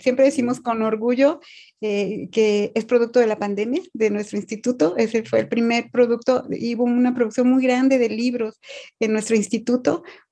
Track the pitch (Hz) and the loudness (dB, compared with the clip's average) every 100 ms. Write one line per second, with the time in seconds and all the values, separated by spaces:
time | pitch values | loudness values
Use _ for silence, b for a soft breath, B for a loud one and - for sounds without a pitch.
0 | 262 254 269 277 240 247 - 226 220 214 | -2 2 2 2 -2 -4 -4 -2 -2 -2
1 | 233 247 277 330 B B B _ 214 202 | 0 2 2 2 B B B _ -4 -2
2 | 196 208 185 - 220 208 208 226 220 247 | -4 -6 -4 0 2 2 0 -4 0 0
3 | 233 247 233 214 208 202 220 285 359 220 | 2 2 2 0 -4 -4 -2 -4 -6 -2
4 | 220 208 208 208 202 214 247 247 311 359 | -2 -2 -4 -8 -8 -6 -4 0 0 2
5 | 220 226 220 226 214 233 233 233 233 240 | 0 -2 0 0 0 0 0 0 0 2
6 | 240 233 240 254 - - 233 226 240 240 | 2 2 0 0 -2 -6 -4 -2 0 2
7 | 247 247 226 208 247 262 254 247 262 269 | 2 0 -2 0 2 4 2 2 2 2
8 | 226 220 247 247 220 - B B B - | 2 -2 -4 -4 -6 -10 B B B -6
9 | 220 214 214 226 202 220 226 247 247 339 | -2 -2 0 0 0 -4 0 0 0 -2
10 | B B B | B B B